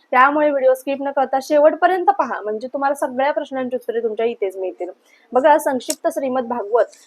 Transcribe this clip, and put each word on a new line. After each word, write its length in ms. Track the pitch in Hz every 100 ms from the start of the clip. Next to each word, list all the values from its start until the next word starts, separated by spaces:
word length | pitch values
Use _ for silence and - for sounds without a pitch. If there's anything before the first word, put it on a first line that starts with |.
| _
त्यामुळे 400 | 254 277 294 302
व्हिडिओ 240 | 277 262
स्किप 220 | 254 285 277
न 100 | 277
करता 280 | 269 262 269
शेवटपर्यंत 640 | 254 302 311 330 359 370 359
पहा, 340 | 392 262 185
म्हणजे 280 | 208 214 247
तुम्हाला 260 | 277 277
सगळ्या 380 | 285 294 247 277
प्रश्नांची 440 | 302 285 262 254 247
उत्तरे 260 | - 226
तुमच्या 240 | 226 214 226
इथेच 300 | 233 196 190
मिळतील. 340 | 185 - 180 - _ _ _
बघा, 260 | 247 285 302
संक्षिप्त 500 | 302 254 - 269 330
श्रीमद 320 | 294 269 262
भागवत 400 | 233 240 202 233 196 _